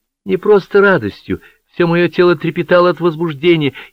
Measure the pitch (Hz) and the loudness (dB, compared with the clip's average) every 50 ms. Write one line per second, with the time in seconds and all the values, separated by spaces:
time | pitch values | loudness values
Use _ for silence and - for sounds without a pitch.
0 | _ _ _ _ _ 196 185 185 - 214 214 196 - - - 202 196 202 190 151 | _ _ _ _ _ -6 -6 -4 0 2 2 2 2 0 0 2 2 4 2 0
1 | 110 98 - - - - 92 - - - _ _ _ _ _ - 175 170 170 170 | -2 -6 -10 -10 -8 -8 -8 -8 -8 -18 _ _ _ _ _ -4 -2 0 0 0
2 | 175 165 - - 180 180 175 - - 165 156 175 160 - 180 180 175 175 170 - | 0 -2 0 0 2 2 2 0 -4 -6 -6 -6 -2 0 2 2 2 2 0 0
3 | 165 175 156 151 170 170 151 131 143 175 170 160 147 131 - - - - | -2 -4 -2 -2 -6 -6 -6 -2 0 0 2 2 0 -4 -6 -8 -18 -16